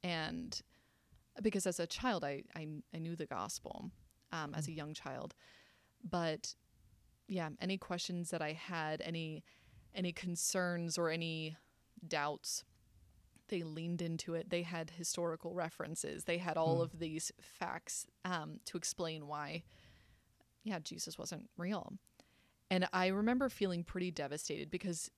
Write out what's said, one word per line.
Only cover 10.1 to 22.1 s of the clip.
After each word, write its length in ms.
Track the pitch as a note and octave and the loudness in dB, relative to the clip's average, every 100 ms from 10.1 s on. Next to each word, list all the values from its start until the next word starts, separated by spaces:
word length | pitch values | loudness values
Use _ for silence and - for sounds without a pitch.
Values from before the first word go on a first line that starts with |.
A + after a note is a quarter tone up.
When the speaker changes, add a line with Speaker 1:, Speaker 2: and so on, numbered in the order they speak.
Speaker 1:
concerns 840 | E3+ F3+ E3+ - F#3+ F3+ F3 E3+ D#3+ | 0 -2 0 2 4 4 2 0 2
or 120 | E3+ | 2
any 480 | E3 E3 D#3+ D#3 D#3+ - _ _ - E3 | 4 0 0 -2 -6 -14 _ _ -16 -2
doubts, 560 | D#3+ D3 D3 - - - - - - - - - - _ | 0 2 0 -2 -4 -6 -20 -20 -20 -20 -20 -20 -20 _
they 140 | F#3+ | -2
leaned 380 | E3 D#3 E3+ E3+ | -2 -4 0 0
into 320 | E3 E3 - | 0 0 0
it. 160 | E3 E3 | -2 2
They 140 | F3 | 0
had 280 | E3+ E3+ D#3+ | 0 -2 -4
historical 600 | E3 F3 - E3+ D#3+ E3+ | -4 -2 0 0 0 -2
references. 720 | F3+ E3 - D#3+ D#3+ D#3 D3 - | 0 -2 -2 -4 -2 -2 -4 0
They 120 | E3+ | 2
had 200 | F3 D#3+ | 2 4
all 220 | D#3+ E3 | 6 6
Speaker 2:
Mm. 40 | |
Speaker 1:
of 160 | E3 E3 | 4 0
these 320 | E3 D#3+ - - | -2 -2 -4 -8
facts, 680 | - - F3+ - - - - _ F3+ | -18 -4 -2 -2 -4 -6 -6 _ -2
um, 340 | F3 D#3 D#3 - | -2 -2 -8 -6
to 120 | E3+ | -4
explain 500 | - - E3+ D#3+ D3 | -2 0 0 -2 -4
why, 360 | D3+ D3 D#3+ - - - - - - _ _ _ _ | -4 -2 -4 -8 -20 -20 -20 -20 -20 _ _ _ _
yeah, 160 | G#3+ F#3 | -4 -4
Jesus 380 | D#3 F3 E3 D#3 | -4 -6 -6 -6
wasn't 320 | - E3+ - - | -6 -6 -10 -4
real. 400 | F3 G3+ - - _ | -2 0 -2 -10 _